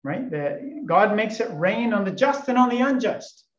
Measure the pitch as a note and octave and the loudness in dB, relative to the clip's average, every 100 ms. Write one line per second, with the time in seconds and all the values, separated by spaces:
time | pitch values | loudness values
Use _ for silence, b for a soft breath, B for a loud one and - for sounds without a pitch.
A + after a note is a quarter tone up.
0 | C3+ F3 B3+ D3+ C#3+ - - - - E3+ | -6 -8 -6 -6 -4 -6 -10 -12 2 4
1 | G#3 G#3 A3 - A#3 D3+ F3+ A3+ A#3 G3+ | 4 2 -2 -4 -6 0 0 0 0 0
2 | F#3+ F#3+ C#4 C#4 - B3 B3 A#3+ C4+ B3+ | -2 0 0 0 0 4 4 4 0 2
3 | A3 A2+ - _ _ | -2 -4 -12 _ _